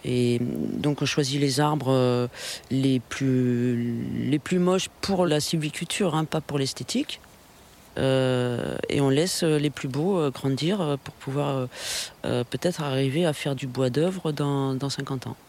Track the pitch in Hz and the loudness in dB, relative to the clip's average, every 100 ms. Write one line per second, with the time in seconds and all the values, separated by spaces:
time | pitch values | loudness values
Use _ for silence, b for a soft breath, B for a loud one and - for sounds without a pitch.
0 | 135 123 120 120 120 - - - 147 139 | 0 2 2 2 0 -2 -2 0 0 0
1 | 139 - 131 143 143 127 151 151 127 131 | 0 0 0 2 2 2 2 2 2 4
2 | 127 123 123 B B B - 131 135 127 | 4 2 0 B B B -4 0 2 2
3 | - - 135 127 123 120 123 120 120 117 | -2 -2 2 4 2 2 2 0 -2 -4
4 | 123 117 120 147 - 185 180 185 - - | -4 -2 0 -2 0 2 4 2 -2 -8
5 | - 190 175 151 - 165 151 - 170 - | -2 2 4 2 2 -2 -2 -6 -6 0
6 | 190 156 156 160 - 143 135 - 127 240 | 2 2 0 -2 -2 -2 -2 -4 -4 -2
7 | 302 - - - - - - - - - | -4 -8 -16 -20 -20 -20 -20 -20 -12 -2
8 | 135 131 131 123 123 120 - - - - | 2 2 2 2 0 -2 -4 -4 -2 2
9 | 139 135 185 - 165 151 147 - 143 131 | 4 4 2 2 2 2 0 -2 -4 -2
10 | 175 190 147 - 135 131 156 202 156 139 | 0 2 0 0 -2 0 0 0 0 -2
11 | - - - 135 143 135 127 B B B | -6 -12 -6 -2 0 -2 -4 B B B
12 | B - - 123 120 131 180 180 143 135 | B -8 -2 -2 -2 -2 -2 -2 -2 0
13 | 135 147 175 143 147 135 135 123 131 127 | 0 2 0 0 -4 -4 -4 0 0 2
14 | 175 190 160 143 143 143 135 131 139 - | 0 0 -4 -2 0 0 0 -2 -4 -4
15 | 139 135 120 - | -4 -6 -6 -12